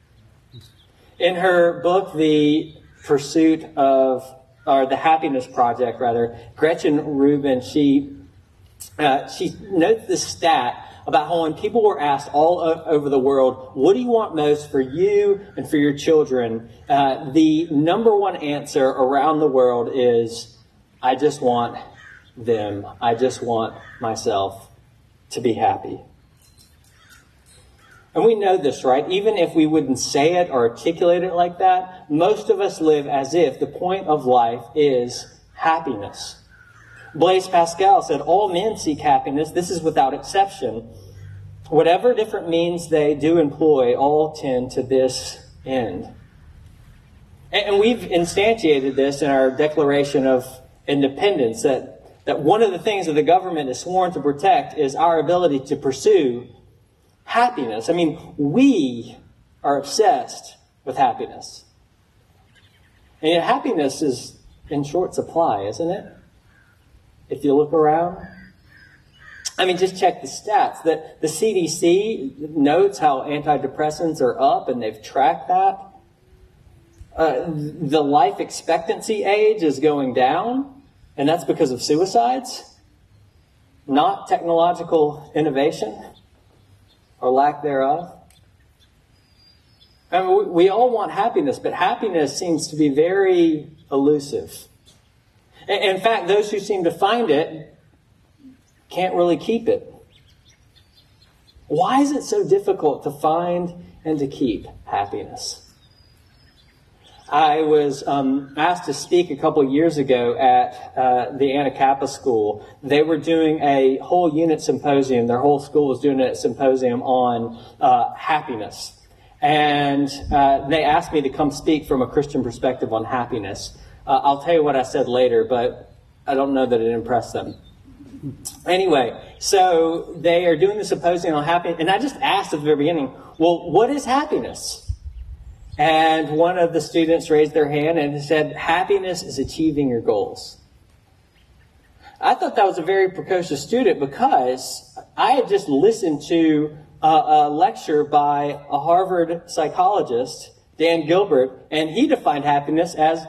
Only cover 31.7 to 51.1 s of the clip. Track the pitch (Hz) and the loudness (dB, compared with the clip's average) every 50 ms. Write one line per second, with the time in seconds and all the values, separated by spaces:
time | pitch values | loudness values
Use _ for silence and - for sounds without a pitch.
31.7 | 185 185 185 - - - - - 151 156 170 190 214 - - - - 185 202 185 | 2 2 0 -6 -12 -16 -8 -4 0 2 2 2 2 0 0 -2 0 0 0 -4
32.7 | - - 160 156 151 147 139 139 143 135 135 131 160 175 165 135 131 - 147 - | -4 0 2 2 2 2 2 -2 -2 -2 -2 0 0 2 2 2 0 -2 -6 -6
33.7 | - - 180 180 196 196 - 151 151 143 131 127 123 123 117 - 120 123 - - | -6 -6 -4 -4 -4 -4 -2 -2 -2 0 2 2 4 4 4 2 -2 -6 -10 -8
34.7 | - 156 147 143 131 123 120 123 117 - - - - _ _ _ _ - - 160 | -2 0 2 2 2 0 -2 -4 -8 -12 -16 -18 -20 _ _ _ _ -4 -2 0
35.7 | 160 165 160 147 120 101 101 - - - - - - - _ _ - - - _ | 0 0 -2 -6 -8 -8 -10 -12 -14 -14 -16 -16 -18 -20 _ _ -20 -20 -20 _
36.7 | _ - - - - - - - - 156 156 359 - 185 180 - - 175 165 170 | _ -20 -20 -20 -20 -20 -20 -10 -2 2 4 4 4 2 0 2 2 2 2 2
37.7 | - - 190 190 392 - - - - 139 - 151 165 190 214 196 175 170 202 220 | 0 2 4 4 4 4 4 0 -4 -2 0 2 2 2 2 2 0 0 -2 -2
38.7 | 214 - - 160 147 - - 151 139 131 - 151 135 143 156 156 - 175 175 - | -4 -4 -4 -4 -4 -2 0 2 2 2 2 -2 -2 -4 -4 -2 -4 -4 -4 -4
39.7 | 190 165 156 160 - 160 139 135 139 139 - - - 196 196 196 - - 131 117 | -4 -2 -2 -2 0 2 0 0 0 -4 -8 -4 0 0 0 0 -2 -8 -8 -6
40.7 | 107 113 113 - - - - - - - - - - - - - - - - - | -6 -8 -12 -14 -20 -20 -20 -20 -20 -20 -20 -18 -18 -18 -20 -20 -20 -18 -8 0
41.7 | 160 151 160 165 175 185 208 247 247 208 220 214 - 196 165 170 165 165 170 170 | 2 4 6 6 4 4 4 2 2 2 0 -4 -4 -8 -6 -2 0 0 0 0
42.7 | 175 165 - - 160 151 151 147 151 143 139 156 170 170 156 143 143 - 165 156 | -2 -4 -4 -2 0 2 2 2 0 2 2 2 4 4 2 2 0 2 4 4
43.7 | 147 135 127 120 123 123 135 143 151 151 156 151 - - - 143 127 123 127 127 | 4 4 4 2 2 2 2 2 2 2 0 0 -4 -8 -6 -4 -2 -2 -4 -4
44.7 | - 139 127 123 135 131 131 127 127 - - - - - - - - - - 131 | -6 -6 -4 0 2 2 2 2 0 -4 -10 -12 -14 -18 -20 -20 -20 -16 -10 -6
45.7 | 131 127 117 101 90 95 - - - - - - - - - - - - - - | -4 -4 -4 -4 -6 -10 -12 -14 -18 -20 -20 -20 -20 -20 -20 -20 -20 -20 -20 -20
46.7 | - - - - - - - - - - - - - - - - - 196 202 202 | -20 -20 -20 -20 -20 -20 -20 -20 -20 -20 -20 -20 -20 -20 -12 -4 -2 -2 0 0
47.7 | 196 202 208 233 247 226 180 - 185 170 170 170 - 196 202 220 226 220 - 160 | 2 2 2 2 2 0 -4 -2 0 0 0 0 0 2 2 2 2 2 2 2
48.7 | 147 135 131 139 131 135 135 139 139 139 156 143 139 135 131 131 127 143 147 151 | 2 2 2 -2 0 0 0 0 0 -2 -2 0 2 2 2 2 2 0 -2 0
49.7 | 151 160 151 143 143 143 143 143 - 151 131 135 131 127 123 - - - - - | 0 0 0 2 2 0 0 0 0 0 2 2 2 0 0 -4 -14 -20 -20 -20
50.7 | _ _ - - 143 139 139 135 | _ _ -6 -2 0 0 0 0